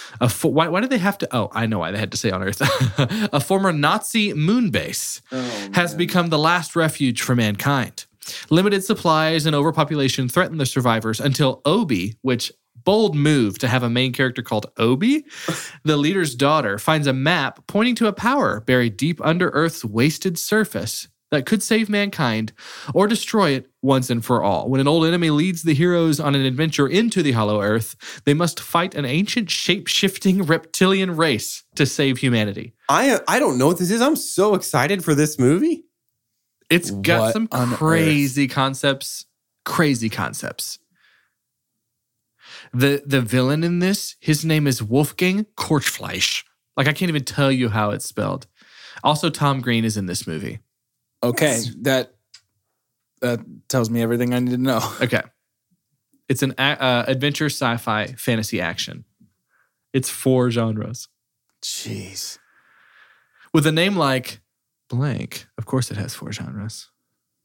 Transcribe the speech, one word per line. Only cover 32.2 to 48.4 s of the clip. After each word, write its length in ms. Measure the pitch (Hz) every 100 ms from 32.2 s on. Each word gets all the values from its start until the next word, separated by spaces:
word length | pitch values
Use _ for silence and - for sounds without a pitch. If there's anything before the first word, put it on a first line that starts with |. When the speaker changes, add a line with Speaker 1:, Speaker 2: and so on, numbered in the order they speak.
| 131 117 107 101 117 _ -
Speaker 3:
I, 320 | 156 269 202 -
I 120 | 226
don't 180 | 294 123
know 80 | 143
what 140 | 180
this 100 | 175
is. 100 | 226
I'm 160 | 262 311
so 380 | - - 208
excited 500 | 190 - 139 147 202
for 120 | - 143
this 240 | 147 139
movie. 460 | 123 175 320 311 - _ _ _ _ _ _ _ -
Speaker 1:
It's 220 | 180 -
got 280 | 101 98 170
Speaker 2:
What 120 | 110
Speaker 1:
some 140 | 214 226
Speaker 2:
on 200 | 131 123
earth? 40 | 120
Speaker 1:
crazy 680 | 156 165 160 147 139 135 131
concepts. 800 | 139 135 135 143 135 - - - _ _ _ -
Crazy 440 | - 151 120 113
concepts. 680 | - 67 - - - - - _ _ _ _ _ _ _ _ _ _ _ _ _ _ _ _ - - -
The, 300 | 123 139 139 139
the 160 | 135
villain 420 | 113 127 127 151
in 160 | 170 175
this, 360 | 185 202 - -
his 240 | - 151
name 240 | 160 156 143
is 140 | 123
Wolfgang 640 | 107 131 151 - 185 196 214 -
Korchfleisch. 840 | - 151 - - - - - - - _ _ -
Like, 120 | 139
I 60 |
can't 160 | 147 180
even 140 | 151
tell 280 | 127 - 139
you 180 | 131 120
how 220 | 107 104
it's 140 | 107 -
spelled. 420 | - 104 92